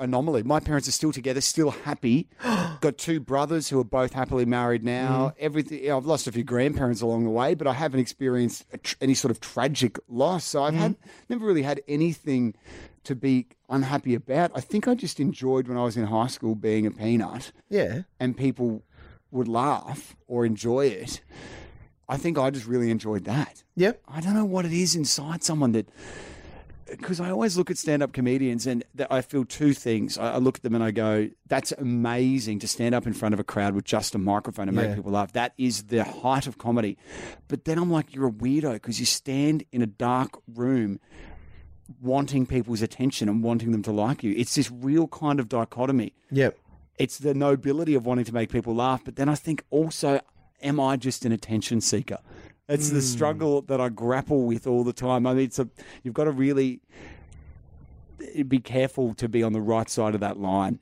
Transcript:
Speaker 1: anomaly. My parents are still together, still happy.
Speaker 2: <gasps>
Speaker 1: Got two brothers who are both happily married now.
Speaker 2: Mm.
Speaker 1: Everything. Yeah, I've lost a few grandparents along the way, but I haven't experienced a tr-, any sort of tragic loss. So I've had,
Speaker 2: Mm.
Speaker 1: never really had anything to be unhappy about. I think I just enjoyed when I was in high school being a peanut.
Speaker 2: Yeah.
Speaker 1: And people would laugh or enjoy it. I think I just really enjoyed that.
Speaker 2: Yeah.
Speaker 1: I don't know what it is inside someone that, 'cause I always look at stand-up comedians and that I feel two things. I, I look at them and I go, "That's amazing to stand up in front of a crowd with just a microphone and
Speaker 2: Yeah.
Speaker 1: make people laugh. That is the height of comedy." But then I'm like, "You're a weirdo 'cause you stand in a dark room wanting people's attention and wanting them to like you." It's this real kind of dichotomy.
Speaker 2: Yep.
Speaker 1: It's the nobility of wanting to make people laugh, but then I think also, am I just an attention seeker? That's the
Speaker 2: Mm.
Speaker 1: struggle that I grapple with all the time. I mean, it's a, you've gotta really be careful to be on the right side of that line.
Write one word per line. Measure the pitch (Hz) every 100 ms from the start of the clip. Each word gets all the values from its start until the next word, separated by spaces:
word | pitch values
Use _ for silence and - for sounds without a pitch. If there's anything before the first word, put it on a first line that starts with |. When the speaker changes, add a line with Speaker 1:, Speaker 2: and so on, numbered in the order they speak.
Speaker 1:
anomaly. | 127 127 156 131
My | 117 151
parents | 156 147 131
are |
still | - 156
together, | 139 123 131
still | - - 151
happy. | - 147 143 123 135 - -
Speaker 2:
<gasps> | 247 208 170 151
Speaker 1:
Got | 156 135
two | - 160
brothers | 131 139 143 160 143
who | 135
are | 113
both | 131 127
happily | 135 127 131
married | 120 123 120 117
now. | 113 123 131 131 135
Speaker 2:
Mm. | -
Speaker 1:
Everything. | 151 151 147 151 139
Yeah, | 135
I've | 139
lost | 151 135
a |
few | 117
grandparents | - 123 139 139 127 110
along | 117 117
the | 113
way, | 113 135
but | 170 143
I |
haven't | 123 156 131
experienced | 123 - 135 123 117 - -
a | -
tr-, | - -
any | 139
sort | 131 135
of | 113
tragic | - - 135 139 120 - -
loss. | 120 151 185
So | - 147
I've | 147
had, | 160 165
Speaker 2:
Mm. | - - - -
Speaker 1:
never | 240 214
really | 165
had | 135 139 143
anything | 147 170 156 151 131 120 - - - - _ -
to | 131
be | 135 127 120 _ -
unhappy | 131 135 143 127
about. | 113 - 143 175
I | 131
think | - 208 247
I | 247
just | 180 -
enjoyed | 139 - 131 131 127
when | 123
I | 123
was | 110
in | 107
high | 110 123
school | - 110
being | 107 110 107 107
a |
peanut. | - 110 117 101 117 - - _
Speaker 2:
Yeah. | 202 101 123 - _
Speaker 1:
And | 127 123
people | 135 120 120 110 - - - - _
would | 127 113
laugh | 120 139 117 80 143 - - _
or | 123 117
enjoy | 104 117 127 139
it. | 95 123 - - - - - - - - _ -
I | 139
think | 170 147
I | 131
just | 139 110
really | 123 117
enjoyed | 113 110 104
that. | 92 131 - - _ -
Speaker 2:
Yeah. | 190 254 -
Speaker 1:
I | 147
don't | 175
know | 208
what | 208 185 170
it |
is | 170 180 170
inside | 143 - 147 165 -
someone | 156 131
that, | 110 - - - - - - - - - - - -
'cause | - 175
I | 175
always | 196 226 175
look | 175
at | 170
stand-up | - 147 135
comedians | 135 123 135 131 117 123
and | 120 - -
that | 135
I | 131
feel | 120 143
two | 123 - 151
things. | 135 120 110 101 -
I, | 113 127
I |
look | 127 -
at |
them | 120
and | 113
I | 113
go, | 107 110 107 107 - -
"That's | 135 -
amazing | 156 131 120 117 120 127 135 110 104
to | 107
stand | - 117 120
up | 117
in |
front | 101 107
of | 104
a |
crowd | - 104 101 101
with |
just | - 110 98 107
a |
microphone | 95 101 113 107 98
and | 98
Speaker 2:
Yeah. | 110
Speaker 1:
make | 101
people | 98
laugh. | 101 101
That | 120 120 -
is | 127 104
the | 107 117 101
height | - 123 135 139
of | -
comedy." | 120 117 104 90 - - - - -
But | 143 -
then | 160
I'm | 175
like, | 160 - 135
"You're | 131
a |
weirdo | 107 123 147 151 107
'cause | - 101
you | 123
stand | - - 135 147 156 -
in | 123
a | 113
dark | 98 120 127 131 - -
room | 117 123 131 107 101 - - - - - - - - - -
wanting | 127 135 139 139 123
people's | 127 117 113
attention | 110 - 131 - 104
and | 110
wanting | 117 117 117
them | 110
to | 101
like | 104 107 147
you." | 110 107
It's | 120 147
this | 117
real | 123 131 156 160
kind | - 156 143
of | 117
dichotomy. | 123 113 120 131 135 104 - _
Speaker 2:
Yep. | 135 131 - _ - - -
Speaker 1:
It's | 139 -
the | 143
nobility | 139 143 139 139 147 165 139
of | 117
wanting | 123
to | 113
make | 117 110
people | 123 110
laugh, | 117 127 127
but | - 117
then | 139
I | 147
think | 165 151 -
also, | 143 160 - 151 139 - - - _
am | 139 147
I | 135 135
just | 131 - 120
an |
attention | 113 - 110 - 117
seeker? | - 101 - 98 - - - _ -
That's | 147 147
the | 143
Speaker 2:
Mm. | 131
Speaker 1:
struggle | 120 151 156 156 143
that | - 131
I | 123
grapple | 107 120 131 139 143 120
with | 113 135
all | 120
the | 120
time. | 120 127 127 123
I |
mean, | 131 131
it's | -
a, | 120 - - -
you've | 127
gotta | 113 151
really | 131 135 139 131 123 _ - - - - - - - - - - - - - - 156 135
be | 131
careful | - 127 131 - 120 110
to | 120
be | 117
on | 113
the | 110
right | 104 113 110
side | - 107 107
of |
that | 101 98
line. | 98 98 98 101